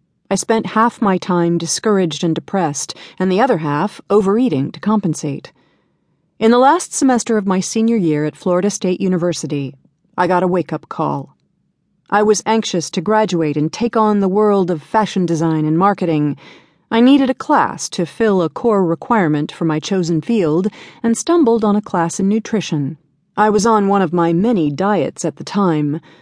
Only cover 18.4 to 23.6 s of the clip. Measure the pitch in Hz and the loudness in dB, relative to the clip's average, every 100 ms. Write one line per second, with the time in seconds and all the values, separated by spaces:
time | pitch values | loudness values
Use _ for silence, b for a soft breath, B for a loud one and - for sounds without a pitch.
18.4 | 160 - 240 202 175 165 - 233 165 147 | 0 -2 0 2 0 -2 0 2 2 0
19.4 | 151 - 165 151 - 190 165 160 185 233 | -4 -4 -2 -2 -2 -2 0 -2 0 0
20.4 | 160 160 190 B B B 233 233 - 339 | 2 0 -2 B B B -4 -2 0 2
21.4 | 247 233 214 208 - 180 165 - 196 220 | 4 2 2 0 -2 -2 -2 0 0 0
22.4 | - 214 - 151 139 160 _ _ _ - | -2 -4 -2 -4 -4 -8 _ _ _ 0
23.4 | 214 208 | 2 2